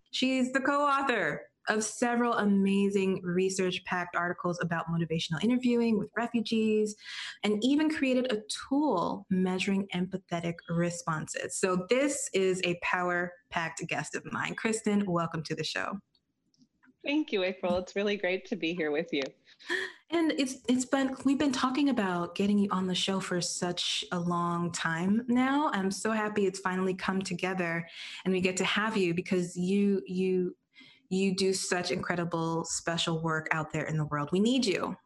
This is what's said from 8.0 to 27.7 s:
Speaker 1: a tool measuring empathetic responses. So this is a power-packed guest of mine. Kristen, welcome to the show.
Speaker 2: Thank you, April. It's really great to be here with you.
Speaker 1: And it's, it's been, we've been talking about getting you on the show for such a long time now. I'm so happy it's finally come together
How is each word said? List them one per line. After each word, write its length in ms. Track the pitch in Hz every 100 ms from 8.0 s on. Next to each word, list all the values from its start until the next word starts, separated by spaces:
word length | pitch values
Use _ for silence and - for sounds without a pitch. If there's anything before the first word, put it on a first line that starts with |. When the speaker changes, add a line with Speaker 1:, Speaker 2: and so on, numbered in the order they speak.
| 262 254 254
Speaker 1:
a 80 | 214 - - -
tool 580 | 277 302 185 165 202 -
measuring 580 | 185 185 185 190 196 196 180
empathetic 600 | 185 185 - 170 170 170 -
responses. 880 | 170 175 170 - 156 156 - - -
So 280 | 190 180 180
this 400 | 247 285 285 -
is 260 | 190 190 185 180
a 120 | 170
power-packed 1040 | - 185 180 175 180 - - 180 160 - 165
guest 280 | 143 156 131
of 100 | 156
mine. 240 | 113 151 180
Kristen, 500 | 226 220 214 208 202
welcome 360 | 170 165 165
to 120 | 151 160
the 80 |
show. 360 | 156 - 92 202 - _ _ _ _ _ _ _ _ _ -
Speaker 2:
Thank 260 | 294 302
you, 100 | 208
April. 340 | 185 190 180 180
It's 180 | 180 202
really 220 | 208 202
great 280 | 180 185 -
to 100 | 190
be 180 | 165
here 180 | 170 151
with 160 | 147 -
you. 120 | 147 131 - _ - - 370 381 - -
Speaker 1:
And 240 | 330 320 320
it's, 200 | 262 - -
it's 160 | 254 -
been, 300 | 269 262 262 269
we've 140 | 285
been 120 | 302
talking 380 | 254 254 262 285
about 460 | 233 190 175 175 -
getting 220 | 202 208
you 120 | 196
on 160 | 185 185
the 80 | 180
show 240 | - 190
for 220 | 185 180
such 640 | 170 - 180 175 - - -
a 60 | 180
long 520 | 175 175 175 170 170
time 520 | 170 165 165 185 214 254
now. 420 | 247 262 277 311
I'm 180 | 202 190
so 200 | 196 220
happy 340 | 220 214 208 190
it's 140 | 190
finally 340 | 185 185 185
come 280 | 185 - 190
together 640 | 190 175 185 185 170